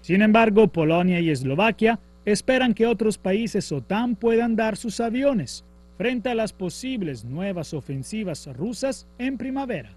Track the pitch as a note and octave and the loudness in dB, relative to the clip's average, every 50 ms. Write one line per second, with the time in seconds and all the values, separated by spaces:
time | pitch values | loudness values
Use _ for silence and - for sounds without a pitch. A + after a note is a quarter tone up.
0 | - - E3+ G3 G#3+ G#3+ G#3+ A3+ A3+ A3 G3+ G#3+ A3 F3+ - E3+ D#3 D3+ E3 F3 | 0 2 4 4 6 6 6 6 6 6 6 6 6 6 4 2 2 4 4 4
1 | F3 F3+ F3+ F3 E3+ E3 D3+ B2+ C3 C3 C3+ D#3 G#3 A3+ - - A3 A3 A#3 - | 4 4 2 2 2 2 0 0 0 -2 0 2 2 2 2 2 2 2 2 0
2 | - - - - - G#3 G#3 F#3+ - - C4 C4 C4 B3 G#3+ - A3 A#3 A#3 F#3+ | -6 -16 -20 -8 -2 0 0 0 2 0 2 2 4 2 2 2 2 2 2 2
3 | A3+ G#3+ G3+ - - F#3+ F#3+ A3 A#3 G#3 - G#3 - - D#3+ C#3 A#2 - F#3+ G#3+ | 0 -2 -2 -2 -2 -2 -2 0 -2 -2 -4 -4 -4 -4 -6 -6 -4 -2 -2 -2
4 | B3 B3 A#3 - - A#3 A3+ A3+ A#3 A#3+ A3+ G#3+ A3+ A3 G#3+ - - A#3 F#3 - | 0 -2 -4 0 0 2 2 2 2 2 0 0 0 -2 -2 -4 -8 -8 -4 -4
5 | A#3 A#3 G#3+ B3+ C#4 C#4+ C4+ G#3 C#3+ - - - - - - - - - - - | -4 -2 -2 0 0 0 0 0 -4 -4 -10 -16 -18 -20 -20 -20 -20 -20 -8 -4
6 | F#3 A#3+ B3+ B3 F#3+ B3+ A#3+ A3+ A3 G#3 - - F#3+ F3 - - - C4 C4 A3+ | -2 -2 -2 -2 -4 -2 -2 -2 -2 -4 -4 -8 -8 -8 -8 -8 -8 -8 -6 -4
7 | F#3+ D#3 C3+ A2+ G#2 A#2 C3 D#3+ F#3+ G3+ F#3+ F3 D3+ - - D3 - - C#3+ C3+ | -4 -6 -6 -8 -10 -10 -8 -6 -6 -6 -6 -6 -8 -8 -8 -10 -8 -8 -8 -8
8 | B2+ - - A3 G#3+ F3+ D3+ - - D3 B2+ A#2 D#3+ A3+ A#3+ - C4 C4+ C4 - | -8 -8 -8 -6 -6 -6 -8 -10 -12 -16 -10 -8 -6 -6 -6 -4 -4 -4 -4 -6
9 | - - - - A#3+ C4 C#4 A3+ - C4+ C4 C#4 C#4 B3 A3+ D#3 A#2 G#2 F#2+ | -12 -20 -12 -6 -6 -6 -4 -4 -6 -6 -6 -6 -4 -4 -6 -8 -8 -12 -20